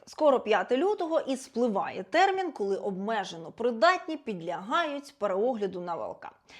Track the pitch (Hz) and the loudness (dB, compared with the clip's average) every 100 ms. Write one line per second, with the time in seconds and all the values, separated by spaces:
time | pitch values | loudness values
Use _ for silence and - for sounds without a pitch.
0 | - - 302 247 220 202 190 247 381 392 | -12 2 6 6 4 2 2 2 2 0
1 | 330 320 - 262 - 226 240 190 - - | 0 0 0 -6 -4 0 0 0 -2 -6
2 | 226 320 392 381 359 269 202 190 208 185 | 0 4 4 2 -2 -4 -2 -2 -2 -4
3 | 202 220 180 165 156 - 240 226 330 359 | -4 -4 -4 -10 -12 -4 -2 4 4 4
4 | 339 311 - 185 165 165 190 330 320 285 | 0 -8 -8 -8 -6 -6 -2 -2 -2 -4
5 | 285 - 202 190 240 226 196 180 175 165 | -10 -4 -2 0 0 0 -4 -4 -6 -6
6 | 98 - - - _ | -8 -10 -14 -18 _